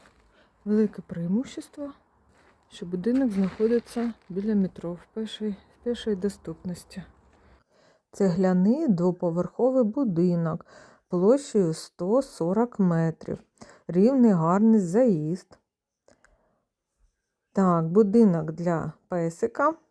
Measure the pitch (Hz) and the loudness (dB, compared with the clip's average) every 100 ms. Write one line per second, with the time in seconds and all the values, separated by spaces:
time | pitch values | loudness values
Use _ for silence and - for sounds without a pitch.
0 | _ _ _ _ _ _ 202 214 208 202 | _ _ _ _ _ _ -2 0 0 -2
1 | - 170 170 202 269 - - - 285 - | -14 -8 -4 -2 -4 -10 -16 -14 -14 -14
2 | _ _ _ _ _ _ _ - 175 180 | _ _ _ _ _ _ _ -16 -8 -4
3 | 185 254 262 196 190 - 220 240 - 240 | -2 0 0 0 -2 0 0 0 -2 -6
4 | 233 - - 180 208 208 185 - 170 175 | -6 -8 -10 -6 0 0 0 -4 -10 -10
5 | - - 220 - 214 196 _ _ 240 233 | -12 -10 -10 -8 -8 -8 _ _ -8 -6
6 | - 196 202 196 - 165 185 175 - - | -4 -2 -4 -6 -14 -12 -10 -10 -12 -18
7 | 165 _ _ _ _ _ _ _ _ _ | -18 _ _ _ _ _ _ _ _ _
8 | _ - 196 170 185 185 190 269 330 170 | _ -2 0 2 2 4 2 2 2 2
9 | 180 175 180 170 175 - 240 262 220 220 | 0 0 -2 -2 -4 -2 0 2 0 0
10 | 254 165 180 170 165 170 - - - _ | -2 0 0 0 -2 -6 -10 -20 -20 _
11 | - 175 190 277 285 214 175 160 - - | -8 0 2 2 0 0 0 -2 -10 -8
12 | 175 240 269 - 170 190 240 - 185 165 | -2 -2 -2 -4 -2 0 -2 0 0 2
13 | 165 160 - - _ _ - - - 170 | -2 -4 -10 -12 _ _ -20 -20 -4 2
14 | 214 277 240 180 165 185 226 226 175 196 | 4 6 4 4 2 4 4 4 2 2
15 | 254 170 151 185 - _ _ _ _ _ | 2 2 -2 -6 -10 _ _ _ _ _
16 | _ _ _ _ _ _ _ _ _ _ | _ _ _ _ _ _ _ _ _ _
17 | _ _ _ _ _ - 190 170 160 185 | _ _ _ _ _ 0 2 2 2 2
18 | 214 226 220 165 156 160 175 160 151 - | 4 6 6 4 -2 -4 -2 -2 -4 -12
19 | - 180 165 165 233 - 294 320 _ | -8 -4 -4 -4 -6 0 -2 -2 _